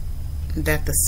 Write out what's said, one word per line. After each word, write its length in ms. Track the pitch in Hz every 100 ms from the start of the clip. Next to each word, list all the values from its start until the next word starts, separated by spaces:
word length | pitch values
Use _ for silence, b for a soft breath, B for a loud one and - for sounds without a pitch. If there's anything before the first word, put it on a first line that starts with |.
| - - - - - 160
that 280 | 151 151 -
the 80 | -